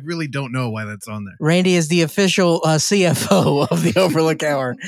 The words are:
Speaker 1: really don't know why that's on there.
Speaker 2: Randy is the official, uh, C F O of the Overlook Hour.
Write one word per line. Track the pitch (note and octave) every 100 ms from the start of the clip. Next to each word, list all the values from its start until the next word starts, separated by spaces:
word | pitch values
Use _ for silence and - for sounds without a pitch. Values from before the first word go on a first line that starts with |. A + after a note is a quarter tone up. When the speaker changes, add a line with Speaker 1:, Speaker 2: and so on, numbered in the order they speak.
Speaker 1:
really | D3 E3+ D3+
don't | C#3 C3
know | C3 B2
why | A2 G#2+
that's | G2+ -
on | G#2+ G2+
there. | -
Speaker 2:
Randy | D#3 F3+ F#3 F3
is | D#3
the | F3
official, | D#3 - F#3+ - F3 E3 D#3+
uh, | D#3
C | - G3+ F3
F | C#3 -
O | F#3+ D#3 C#3+ -
of | E3+
the | E3 -
Overlook | F#3 D#3 D#3+ D#3
Hour. | D3+ C#3 B2+ B2